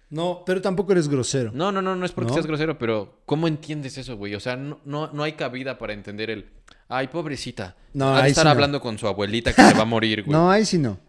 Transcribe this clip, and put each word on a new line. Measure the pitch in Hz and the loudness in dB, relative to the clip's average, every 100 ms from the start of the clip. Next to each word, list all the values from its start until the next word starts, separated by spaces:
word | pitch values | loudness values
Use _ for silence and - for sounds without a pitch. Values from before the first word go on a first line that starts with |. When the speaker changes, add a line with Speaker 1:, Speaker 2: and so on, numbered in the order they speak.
| - | -12
Speaker 1:
No, | 147 175 175 175 | -4 -4 -4 -2
pero | 185 | 0
tampoco | 190 185 190 | 0 0 2
eres | 180 151 | 4 4
grosero. | 139 117 135 113 | 2 0 -2 -2
Speaker 2:
No, | 117 185 | -2 -2
no, | 196 | 0
no, | 190 185 | -2 -2
no | 180 | -4
es | |
porque | - - | -2 -2
Speaker 1:
¿No? | |
Speaker 2:
seas | 175 156 | 0 0
grosero, | 151 160 143 | -2 -2 -2
pero | 117 110 95 _ - | 0 0 -2 _ -2
¿cómo | 147 165 | 0 0
entiendes | 151 151 151 139 135 | 0 -4 -8 -8 -10
eso, | 127 110 | -10 -8
güey? | 101 101 | -6 -6
O | |
sea, | 127 | -6
no, | 127 143 147 | -6 -8 -12
no, | 139 147 151 | -8 -6 -6
no | 147 | -4
hay | 151 | -4
cabida | 156 143 123 135 123 | -4 -6 -6 -8 -8
para | 110 | -8
entender | 104 101 104 110 | -8 -8 -6 -6
el, | 110 - - - - - | -6 -10 -20 -20 -20 -6
"Ay, | 123 135 | -4 -2
pobrecita. | 165 156 139 - 117 95 - - | -4 -6 -6 -8 -8 -10 -12 -10
Speaker 1:
No, | 139 135 | 0 4
Speaker 2:
Ha | 135 | 6
de | |
Speaker 1:
ahí | 139 | 6
Speaker 2:
estar | 143 | 8
Speaker 1:
sí | 156 | 8
no. | |
Speaker 2:
hablando | 143 143 143 | 8 6 2
con | 120 107 | -4 -2
su | 107 | -2
abuelita | 95 104 117 117 | 0 0 0 0
que | 120 | -2
se | 107 | -2
va | 107 | 0
a | |
morir", | 110 113 110 107 | 0 2 0 -2
güey. | 104 | 0
Speaker 1:
<laughs> | 156 | 2
No, | 175 | 4
ahí | 202 | 4
sí | 220 180 | 2 0
no. | 131 95 | -2 -4